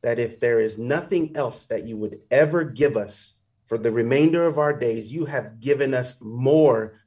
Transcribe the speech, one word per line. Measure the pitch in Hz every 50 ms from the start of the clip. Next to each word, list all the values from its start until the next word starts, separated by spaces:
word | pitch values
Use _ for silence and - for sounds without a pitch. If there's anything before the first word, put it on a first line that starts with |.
| -
that | 120 120 117
if | 120 110 - -
there | - 120 117 113
is | 110 110 104 107
nothing | 117 123 139 165 170 - 196 175 160 156 156
else | 156 139 120 117 - -
that | - 117 110 -
you | 113 113
would | 104 107 104 - - _ _
ever | - 135 156 151 156 175 160
give | 143 120 113 147 143 127
us | 113 101 98 - - - - _ _ _ _ _ _ _
for | _ 113 113
the | 110 117 110
remainder | 120 113 117 131 139 151 160 165 170 170
of | 165 147 147
our | 151 147 147
days, | 127 123 117 113 113 107 98 127
you | 165 165
have | 139 143 135 110 107 113 113
given | 110 135 143 135 143 135 131
us | 127 120 - - _
more | 117 107 113 120 127 131 147 156 156 139 120 113 110 110 - _ _